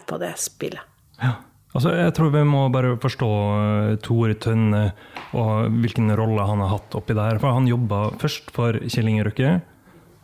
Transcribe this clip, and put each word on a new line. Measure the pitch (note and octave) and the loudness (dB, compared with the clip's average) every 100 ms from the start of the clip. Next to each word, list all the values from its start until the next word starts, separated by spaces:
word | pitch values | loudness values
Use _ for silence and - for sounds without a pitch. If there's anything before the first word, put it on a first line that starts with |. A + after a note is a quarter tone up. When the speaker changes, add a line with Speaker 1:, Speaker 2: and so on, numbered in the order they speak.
| - | -10
Speaker 1:
på | D#3+ | -8
det | F3 - | -8 -8
spillet. | - - - - - _ _ - | -10 -8 -10 -10 -16 _ _ -6
Speaker 2:
Ja. | B2+ A2+ - _ _ | -4 -4 -10 _ _
Altså, | C3 D#3+ | -2 0
jeg | F3 E3+ | 2 0
tror | D#3+ D#3+ | 2 2
vi | D3 D3 | 4 4
må | C#3 C3+ | 2 2
bare | B2+ B2+ A#2+ | 2 0 0
forstå, | C3 - A#2 G#2 G#2 G#2 | -4 -2 0 0 0 0
eh, | G#2 G#2 G#2+ G#2+ - | 0 0 0 -2 0
Tore | A#2 A2+ A2 | 0 2 0
Tønne | A#2 A2+ A2 G#2 G#2 - - - - | 0 2 2 2 0 -2 -12 -18 -6
og | A#2+ A2 G#2+ A2+ A2+ | -2 0 0 0 0
hvilken | A2+ A#2+ A2 G#2+ | 0 0 2 2
rolle | A2+ G#2+ G2+ | 2 0 0
han | G#2 | 0
har | F#2+ G2+ | 0 -2
hatt | - | -4
oppi | - - A2 | -8 -2 0
det | |
her. | G#2+ G#2+ | 0 0
For | C#3 | 2
han | B2 B2+ | 2 2
jobbet | A#2+ A2+ G2+ G#2+ - | 2 0 0 -2 -2
først | D3+ - - | -4 -6 -8
for | - A#2 | -2 0
Kjell | A2 A#2 B2 A2 | -2 -2 -2 0
Inge | A2 G#2 | 2 0
Røkke, | - C3 F3 - - - - - - | 0 0 0 -2 -14 -20 -20 -20 -20